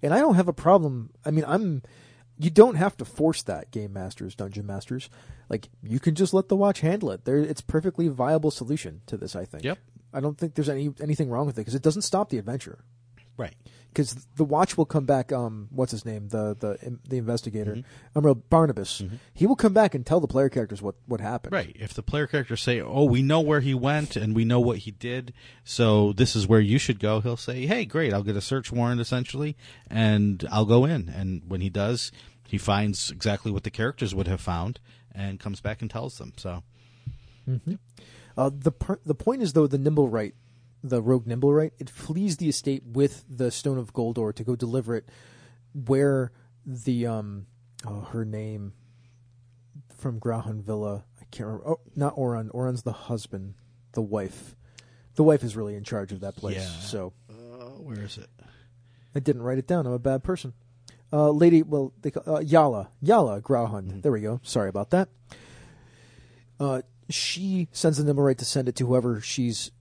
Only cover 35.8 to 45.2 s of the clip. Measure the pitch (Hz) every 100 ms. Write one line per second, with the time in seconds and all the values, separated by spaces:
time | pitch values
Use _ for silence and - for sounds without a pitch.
35.8 | 110 113 127 - 117 - 95 90 - _
36.8 | _ _ - - - - - 127 - 196
37.8 | _ - - - - - 135 143 135 -
38.8 | - 190 - 147 - 262 214 143 147 135
39.8 | 135 151 139 113 104 - _ _ _ _
40.8 | 135 123 110 127 113 120 139 147 156 _
41.8 | 135 - - 160 202 156 165 139 - 135
42.8 | 123 117 139 - - 127 127 - 147 131
43.8 | 110 - 117 117 110 107 113 120 120 127
44.8 | 113 117 - -